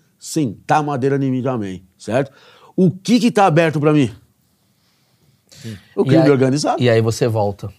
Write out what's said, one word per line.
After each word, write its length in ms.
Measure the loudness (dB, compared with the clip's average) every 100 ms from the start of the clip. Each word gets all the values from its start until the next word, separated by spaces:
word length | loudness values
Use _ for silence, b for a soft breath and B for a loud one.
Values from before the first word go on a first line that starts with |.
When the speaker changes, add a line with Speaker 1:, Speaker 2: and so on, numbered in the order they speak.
| _ _
Speaker 1:
sentar 640 | -8 -4 -4 -6 -2 -2
madeira 400 | -2 -4 -2 -2
em 80 | -2
mim 120 | -4
também, 420 | -4 -6 -8 -12 -18 _
certo? 340 | -6 -4 -4 b b b b
O 160 | 0 0
que 300 | 0 0 2
que 100 | 2
tá 140 | 2
aberto 340 | 2 4 2 0
pra 140 | 2
mim? 180 | 2 0 -4 _ _ _ _ _ _ _ _ _ _ _ _ _ B -18 -18 B
O 80 | -4
Speaker 2:
E 20 | 2
Speaker 1:
crime 140 | 4
Speaker 2:
aí, 60 | 4
Speaker 1:
organizado. 520 | 4 2 0 -2 0
Speaker 2:
e 60 | 2
aí 120 | 2
você 260 | 0 -2 -2
volta. 440 | -2 -4 -6 -14